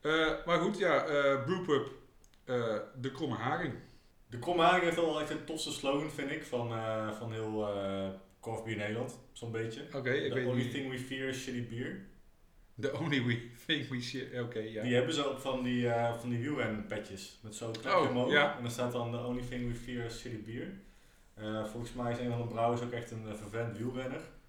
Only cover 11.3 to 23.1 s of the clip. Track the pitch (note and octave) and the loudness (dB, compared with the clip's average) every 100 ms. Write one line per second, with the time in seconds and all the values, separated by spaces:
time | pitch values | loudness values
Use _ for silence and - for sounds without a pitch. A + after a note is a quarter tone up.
11.3 | B2+ - B2 A2+ A#2 C#3 F#3+ - - - | -4 -4 -4 -4 -4 -6 -6 -12 -20 -20
12.3 | - - - - - C3 - D#3+ C#3 A#2+ | -20 -20 -20 -20 -4 -4 0 2 2 4
13.3 | A#2 - - - D3+ B2 B2+ A#2+ C3 B2 | 0 -2 -14 -2 -2 0 -4 -4 -6 -4
14.3 | B2 A#2 A2+ A2 A2 A#2+ A#2+ D#3+ D3 C#3 | -4 -4 -4 -4 -2 4 4 4 2 0
15.3 | C3 C3+ B2+ B2 B2 A#2+ A#2 A#2 A#2 B2 | -2 -2 0 0 2 2 4 2 0 -2
16.3 | A#2+ C3 C#3+ A2+ G#2+ - G#2 - G2 - | -2 0 0 0 -2 -4 -6 -6 -10 -12
17.3 | - G#2+ G#2+ A#2 A2+ E3 F#3 C#3 B2 B2 | -14 -14 -8 -6 -4 2 4 4 4 6
18.3 | D3 C#3+ C3 A#2+ A#2 B2 B2 A#2 A#2 B2 | 6 6 2 -4 -2 -2 0 -2 -2 -2
19.3 | B2 B2 B2 A#2+ A#2 - B2 A#2 - B2+ | -4 -4 -4 -4 -4 -6 -6 -6 -6 -8
20.3 | A2 G#2 A#2 F3+ G3 - - - - - | -10 -8 -8 -8 -10 -16 -20 -20 -20 -20
21.3 | - G#2+ A2 G#2+ A#2+ A#2 B2 A#2+ A#2+ B2 | -10 -4 -2 -4 -6 -8 -4 -2 0 0
22.3 | A#2 A#2 A2+ A#2 A#2+ A#2+ A#2+ A#2 | -2 -2 2 2 2 -2 -4 -6